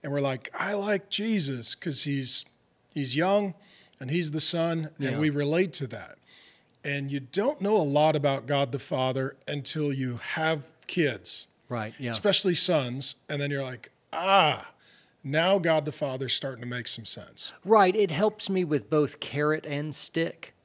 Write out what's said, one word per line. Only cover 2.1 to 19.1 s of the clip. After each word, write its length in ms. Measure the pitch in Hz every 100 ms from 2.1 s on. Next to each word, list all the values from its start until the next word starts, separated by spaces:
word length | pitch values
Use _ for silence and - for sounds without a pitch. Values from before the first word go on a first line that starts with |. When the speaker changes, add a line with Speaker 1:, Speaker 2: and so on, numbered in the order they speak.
| 139 127 - - _ _ _ _
Speaker 1:
he's 200 | 151 131
young 380 | 135 175 202 202 - _ - - _
and 100 | 127
he's 200 | 165 160
the 100 | 151
son," 500 | - 170 165 165 156 -
and 120 | 135
Speaker 2:
Yeah. 80 | 143
Speaker 1:
we 100 | 151
relate 460 | 143 143 165 190
to 120 | - 131
that. 280 | 107 98 - _ - - _ _ _
And 300 | 147 143 139
you 80 | 143
don't 400 | 127 180 226 302
know 160 | 196 214
a 80 |
lot 320 | 151 143 156 151
about 300 | 139 135 117
God 260 | 143 139
the 60 | 127
Father 580 | - 139 131 131 135 - -
until 460 | 147 131 156 147
you 240 | 135 127 120
have 560 | - - 160 160 135 _ -
kids. 600 | - 147 110 - - - _ _
Speaker 2:
Right, 240 | 120 107 -
yeah. 120 | 123
Speaker 1:
Especially 420 | 113 202 185 190
sons. 600 | 170 - 160 127 127 135 - -
And 120 | 151
then 80 | 143
you're 120 | 143
like, 280 | 135 123 - _ _
"Ah, 580 | 160 170 196 156 120 - _ - - _ _
now 360 | 139 151 175 196
God 260 | 165 160 147
the 60 |
Father's 420 | - 143 131 131
starting 260 | - 139 123
to 40 | 123
make 200 | 123 117
some 160 | - 110
sense." 460 | - 90 - - -
Speaker 2:
Right. 300 | 185 220 185 202
It 140 | 196
helps 380 | 151 214 214 -
me 140 | 190
with 240 | 170 147 -
both 300 | 156 143